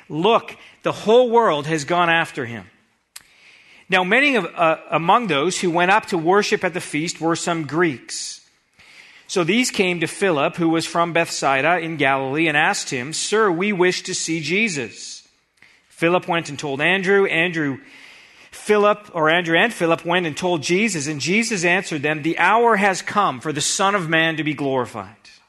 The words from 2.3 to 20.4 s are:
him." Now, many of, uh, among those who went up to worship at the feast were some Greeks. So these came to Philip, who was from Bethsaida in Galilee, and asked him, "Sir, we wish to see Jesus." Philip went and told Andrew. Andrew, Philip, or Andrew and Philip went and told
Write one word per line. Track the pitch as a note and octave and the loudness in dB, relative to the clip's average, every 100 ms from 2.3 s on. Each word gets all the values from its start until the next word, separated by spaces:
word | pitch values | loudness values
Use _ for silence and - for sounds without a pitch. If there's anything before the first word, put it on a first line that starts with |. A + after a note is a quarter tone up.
| - | -6
him." | A#2 A#2 F#2 _ _ _ _ - _ _ - - _ - - | -8 -10 -16 _ _ _ _ -20 _ _ -20 -20 _ -20 -2
Now, | F#3 | 0
many | F#3 A#3 C#4+ | 2 2 4
of, | B3 E3 - | 2 -2 0
uh, | E3 D#3 - | 0 0 -2
among | D#3 E3+ A3+ A3 | -2 2 2 2
those | C#3+ E3 F3+ | 0 0 0
who | F#3 | 0
went | E3 F3+ | 2 4
up | G#3 - | 2 2
to | F3+ | -2
worship | D#3+ G3+ G#3 G#3+ | 2 2 2 0
at | F#3 | -2
the | E3+ | -6
feast | - D3 E3+ - | -6 -6 -6 -4
were | D#3+ E3 | -2 -2
some | - E3 C#3+ | -2 -4 -2
Greeks. | D3+ F3 A#2+ - - - - _ _ _ _ - - - - - | 0 0 -2 -10 -12 -12 -14 _ _ _ _ -20 -20 -20 -20 -6
So | G3 | -2
these | E3 A3+ B3 | 0 2 0
came | - F#3 F3 | 0 0 0
to | D#3+ | -4
Philip, | - G3 D3 D#3+ E3+ | -2 0 2 0 0
who | E3 | 0
was | D#3+ D#3 | 0 0
from | E3+ E3+ | 0 0
Bethsaida | E3 E3 - D3 C3+ D3 F3 | 0 -2 -2 0 2 2 0
in | E3 D#3+ | -2 0
Galilee, | C3+ C3+ C3+ D3 E3 | 0 2 0 -2 0
and | D3 | 2
asked | E3+ G3+ - | 2 0 -4
him, | C3 C3 | -6 -6
"Sir, | D#3 - G#3+ G#3+ | -8 -2 2 2
we | E3 G#3 | 0 0
wish | F#3+ F3+ F3 | 2 2 0
to | - | -6
see | F3 - E3 | -8 -4 -4
Jesus." | D3 F#3+ A3+ D3 A2 - - - - _ _ _ _ _ _ | -2 -2 -2 -2 -8 -10 -16 -18 -20 _ _ _ _ _ _
Philip | - E3 F3+ F3 | -2 0 0 0
went | E3+ D3+ | -4 -4
and | C#3+ | -8
told | D3+ C3+ | -6 -2
Andrew. | D#3+ F#3+ F#3 G3 G3 | 0 2 2 2 2
Andrew, | D#3+ F3 E3 D3 B2+ - - - - - - - | 0 -2 -2 -4 -6 -12 -20 -20 -20 -20 -20 -20
Philip, | - - G#3 G#3 G#3 - | -8 0 4 4 2 -4
or | F3 D3+ | 0 2
Andrew | E3+ E3 E3 | 2 2 2
and | A3+ | 2
Philip | A3+ E3+ D#3+ | 2 0 0
went | E3+ F3 E3+ | 0 -2 -2
and | |
told | C3+ | -2